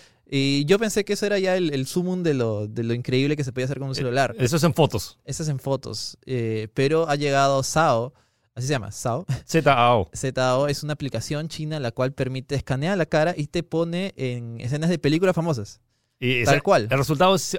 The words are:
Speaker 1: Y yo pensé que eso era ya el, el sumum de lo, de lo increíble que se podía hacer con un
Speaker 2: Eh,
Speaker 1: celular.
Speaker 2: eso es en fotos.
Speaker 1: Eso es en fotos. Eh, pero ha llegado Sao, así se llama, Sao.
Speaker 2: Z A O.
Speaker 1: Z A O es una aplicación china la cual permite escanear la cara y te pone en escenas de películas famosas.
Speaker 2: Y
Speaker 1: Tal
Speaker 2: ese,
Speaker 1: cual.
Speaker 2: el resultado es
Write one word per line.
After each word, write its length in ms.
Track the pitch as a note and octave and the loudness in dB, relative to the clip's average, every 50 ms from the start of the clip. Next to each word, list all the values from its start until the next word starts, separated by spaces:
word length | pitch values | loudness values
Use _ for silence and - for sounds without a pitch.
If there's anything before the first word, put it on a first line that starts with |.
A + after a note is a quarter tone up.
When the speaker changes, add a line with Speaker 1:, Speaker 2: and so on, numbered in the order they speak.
| - _ _ _ _ - | -20 _ _ _ _ -4
Speaker 1:
Y 360 | - C#3 C3+ C#3 C#3 C#3+ D3 | 0 0 2 2 2 0 2
yo 140 | D3 F#3+ G#3 | 2 2 2
pensé 240 | A3+ G#3+ - G#3+ G3 | 2 0 0 -2 -2
que 80 | - G3+ | -2 -2
eso 120 | G3+ G#3+ | -2 0
era 120 | G3+ G#3 G3 | 0 0 0
ya 160 | F#3+ F#3 F#3 | 2 2 2
el, 160 | F#3 F3+ D#3 C#3+ | 2 0 0 0
el 140 | C3+ C3 | -2 -4
sumum 380 | - - F3+ F3 F3+ F#3 F#3 F3 | -2 -2 -2 -2 -2 -2 0 0
de 100 | E3 C#3+ | 0 2
lo, 320 | C3 A#2 A2+ G#2+ G#2 G#2 | 2 2 0 0 -2 -4
de 160 | G#2 A2 A#2+ A#2 | -6 -6 -4 -2
lo 120 | A2+ A#2 | -2 -2
increíble 420 | A#2+ B2 - B2+ B2+ C3+ C#3+ D3+ | -4 -2 0 0 2 2 2 0
que 80 | D3 C#3+ | -2 -4
se 80 | C3 A2+ | -6 -4
podía 140 | B2+ B2+ | -4 -4
hacer 120 | C3 C#3+ C3 | -4 -4 -6
con 80 | C#3 C3+ | -6 -6
un 40 | C3 | -4
Speaker 2:
Eh, 40 | |
Speaker 1:
celular. 380 | C3+ C#3+ B2 A#2+ C3+ C3+ A2+ A#2 - | -4 -4 -2 0 0 0 0 0 0
Speaker 2:
eso 160 | C3 A#2 D#3 | 0 0 2
es 80 | D#3+ D3+ | 2 2
en 100 | E3+ - | 2 4
fotos. 460 | - D3+ - - G#2+ - - - _ - | 4 2 2 2 -2 -6 -8 -16 _ -14
Speaker 1:
Eso 200 | - C3+ - E3 | -12 -8 -6 -4
es 40 | D3+ | -4
en 100 | C#3 C3 | -4 -4
fotos. 580 | - C3+ C3+ C3 - - G#2+ - - - - - - | -2 -4 -4 -4 -4 -8 -10 -10 -10 -10 -12 -14 -12
Eh, 400 | - C3 B2 A#2 A2+ A2 A2 G#2+ G#2+ - | -8 -6 -4 -2 -2 -4 -4 -6 -6 -2
pero 340 | - C3+ C#3+ D#3 D#3+ E3 D#3 | 0 2 2 4 2 2 2
ha 60 | D3 | 0
llegado 480 | D3 D3 C#3+ C#3 C#3 C#3 C#3 C#3 C3+ C3+ | 0 0 2 2 4 4 4 2 0 0
Sao, 500 | - - D#3 E3 D#3 B2 A2+ A#2 C3+ _ _ _ _ _ _ _ _ - | 0 0 2 4 4 2 2 0 -4 _ _ _ _ _ _ _ _ -12
así 120 | A#2 B2 | -8 -4
se 60 | C3+ D3+ | -4 -4
llama, 180 | B2 G#2 G2+ | -4 -4 -8
Sao. 340 | - - - B2 A2+ C#3+ G3 - C3+ - - | -12 -8 -6 -4 -4 -4 -4 -6 -6 -6 -6
Speaker 2:
Z 280 | - - D#3+ C3+ C#3+ C#3 | -2 0 2 4 4 4
A 240 | A#2+ A#2+ A#2+ B2 | 6 6 6 6
O. 140 | A2 F#2 - - | 4 2 -2 -6
Speaker 1:
Z 360 | - - C3 B2+ C3 B2+ B2+ | -6 -6 -4 -2 0 2 2
A 80 | B2+ C3 | 2 2
O 80 | C#3+ | 0
es 160 | D3 C#3 - - | 0 -2 -4 -4
una 120 | D3 D3+ | -6 -6
aplicación 520 | - D3 C3 - A2+ - - D3+ D3 D#3+ D#3+ | -6 -6 -6 -6 -6 -6 -6 -6 -6 -6 -8
china 300 | - - D#3 D3+ D#3+ D3+ | -8 -8 -8 -6 -6 -4
la 140 | C3+ A#2 - | -6 -6 -2
cual 200 | - B2+ C3+ C3+ | -2 -2 -2 -2
permite 440 | - C3+ B2+ C3 C3 B2+ - C#3 | -4 -4 -4 -4 -8 -6 -4 -4
escanear 400 | C3+ - - C3+ C3 D3 F3 G3+ F#3+ | -4 -2 -2 -2 -2 0 0 0 0
la 80 | D#3+ | 0
cara 280 | - - D#3 D#3 E3+ F3 | 0 2 2 2 2 0
y 100 | E3 D3 | -2 -6
te 160 | - - F3 E3+ | -4 -4 -6 -6
pone 520 | - - D#3+ E3+ E3+ E3+ F3 F#3+ G3 - | -2 -2 -2 -2 -2 -2 -4 -4 -6 -6
en 420 | - C3 B2+ B2 B2 A#2 A#2 A#2 A#2 | -6 -6 -6 -6 -6 -8 -10 -12 -8
escenas 300 | A#2 A#2+ C#3+ D3 D#3+ E3+ | -6 -4 -4 0 0 0
de 80 | F3+ D#3+ | 0 2
películas 340 | - C#3 D#3 E3 F#3+ F#3 F3 | 2 2 4 6 4 4 4
famosas. 440 | E3 D#3+ E3+ D3+ A2+ G2+ - - _ _ _ _ _ _ _ _ - | 2 0 0 -2 -2 -4 -10 -14 _ _ _ _ _ _ _ _ -4
Speaker 2:
Y 240 | C3 B2 C3 A#2+ A#2 | 0 0 2 2 4
Speaker 1:
Tal 100 | C#3 C#3 | 4 4
Speaker 2:
ese, 80 | C#3+ - | 4 4
Speaker 1:
cual. 260 | G3 G3 D3 G#2 A2 | 4 4 4 4 2
Speaker 2:
el 80 | C3 C#3 | 0 0
resultado 380 | C#3 - D#3 C3+ F3+ F#3 G3 | 2 0 2 4 4 4 4
es 200 | F3+ - - - | 4 0 -4 -6